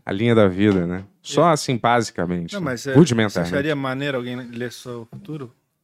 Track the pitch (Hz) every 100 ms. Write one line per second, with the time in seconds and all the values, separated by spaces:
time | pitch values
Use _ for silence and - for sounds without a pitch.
0 | - 98 120 113 101 90 104 95 87 90
1 | 98 _ - 143 170 151 - 120 120 120
2 | 110 - 87 90 85 202 151 120 139 131
3 | 160 117 107 95 85 139 147 143 135 131
4 | 143 131 123 123 123 117 120 - 127 120
5 | 110 131 101 151 120 _ _ _